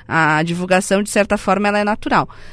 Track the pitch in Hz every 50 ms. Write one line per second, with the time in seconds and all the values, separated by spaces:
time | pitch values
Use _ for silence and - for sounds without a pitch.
0 | - - - 160 160 151 156 151 160 170 170 175 180 185 185 185 185 - 196 196
1 | 208 - - 214 196 208 208 208 - 208 185 196 208 208 202 208 208 202 214 -
2 | - 302 247 185 135 - - - - -